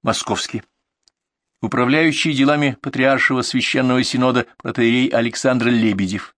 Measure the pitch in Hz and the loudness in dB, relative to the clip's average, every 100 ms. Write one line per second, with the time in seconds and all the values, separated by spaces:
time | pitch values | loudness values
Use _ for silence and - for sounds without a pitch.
0 | 120 110 - 101 - 113 _ _ _ _ | -2 -4 -4 -6 -6 -10 _ _ _ _
1 | _ _ _ _ _ _ 113 123 123 147 | _ _ _ _ _ _ -4 0 2 2
2 | 160 143 165 135 135 147 143 117 139 127 | 2 0 -2 2 2 2 0 -2 -8 0
3 | 131 135 - 131 120 127 - 135 127 127 | 2 2 0 -2 -2 -2 -2 0 2 2
4 | 123 123 127 123 120 - - - 117 123 | 0 0 2 2 -2 -10 -10 0 2 2
5 | 131 117 117 - 135 127 117 120 110 98 | 2 0 0 -2 0 2 2 2 2 0
6 | 95 98 - | -2 -4 -10